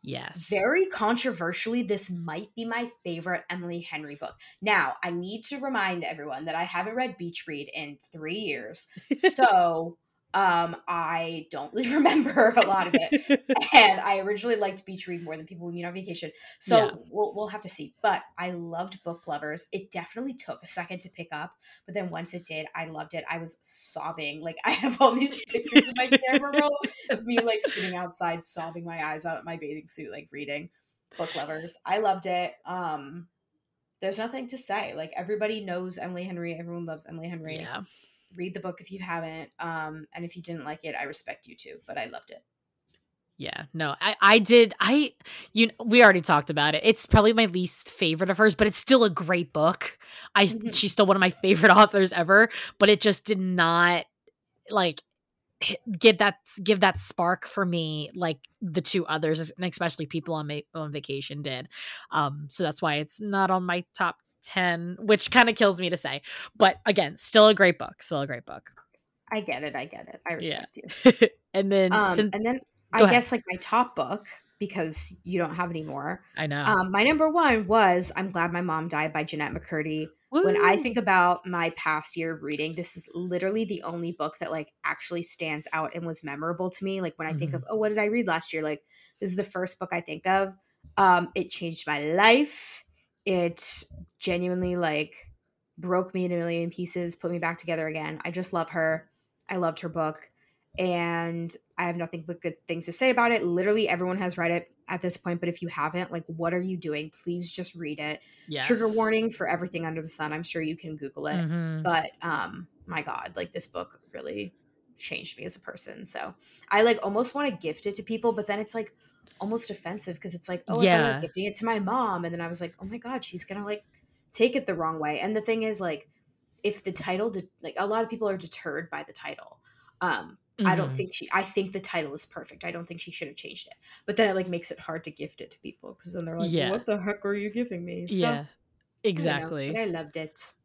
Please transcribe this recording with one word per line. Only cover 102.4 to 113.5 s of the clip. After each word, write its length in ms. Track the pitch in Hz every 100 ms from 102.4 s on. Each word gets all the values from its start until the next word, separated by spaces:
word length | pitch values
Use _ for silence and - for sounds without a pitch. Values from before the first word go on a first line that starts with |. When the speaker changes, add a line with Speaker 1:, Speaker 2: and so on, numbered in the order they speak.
Speaker 2:
good 140 | 170 165 -
things 200 | 170 170
to 60 |
say 180 | 165 262
about 200 | 247 233
it. 140 | 226
Literally 440 | 175 170 190 214 214
everyone 300 | 175 180 185
has 200 | 185 180
read 120 | 170
it 180 | 170 170 _ -
at 140 | 180
this 140 | 180 175
point, 240 | 185 170
but 80 | 175
if 120 | 170
you 80 | 170
haven't, 420 | - 147 175 185
like, 140 | 170 160
what 280 | 165 170
are 60 | 180
you 160 | 185 180
doing? 340 | 165 147 156
Please 420 | - - 175 170
just 220 | - 175
read 240 | 170 160 151
it. 200 | 151 151 _ _ - 147
Trigger 240 | 127 240 226
Speaker 1:
Yes. 100 | 220
Speaker 2:
warning 340 | 220 220 226
for 160 | 226 -
everything 380 | 170 180 170 165
under 160 | 160
the 60 | 160
sun. 240 | - 151
I'm 100 | 156
sure 200 | 165 170
you 140 | 156 156
can 200 | 170 156
Google 300 | 139 - 147
it. 80 | 175
Speaker 1:
Mm-hmm. 460 | 165 170 165 160
Speaker 2:
But, 280 | 165 165 - -
um, 460 | 170 151 90 - 175 _ -
my 160 | 165
God, 320 | 147 - - -
like, 160 | 90